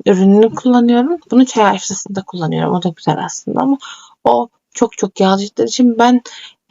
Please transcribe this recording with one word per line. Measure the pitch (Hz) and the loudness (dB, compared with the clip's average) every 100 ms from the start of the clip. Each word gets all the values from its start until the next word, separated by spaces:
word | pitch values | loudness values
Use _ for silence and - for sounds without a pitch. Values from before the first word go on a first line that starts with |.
| - | -2
ürününü | 185 190 202 226 | 2 4 4 4
kullanıyorum. | - 254 247 240 240 262 349 - | 2 0 2 2 2 0 -4 0
Bunu | 240 254 | 2 2
çay | 226 | 2
ağaçlısında | 202 190 - 196 - 190 | 0 0 -6 -10 -10 -10
kullanıyorum. | - 180 160 160 165 | -10 -8 -6 -4 -2
O | 180 | -2
da | 180 | -4
güzel | 160 - - | -6 -6 -6
aslında | 180 - - - | -6 -10 -8 -4
ama | 262 269 - - - _ | -2 -4 -8 -20 -20 _
o | 240 240 233 _ _ | 0 0 -2 _ _
çok | - 233 - | -4 -4 -2
çok | 196 - | -6 0
yağlı | 190 196 | 0 0
ciltler | 208 - | -4 -4
için | 226 - 247 226 | -4 0 0 2
ben, | 240 247 - - - _ - | 2 2 -2 -18 -20 _ -4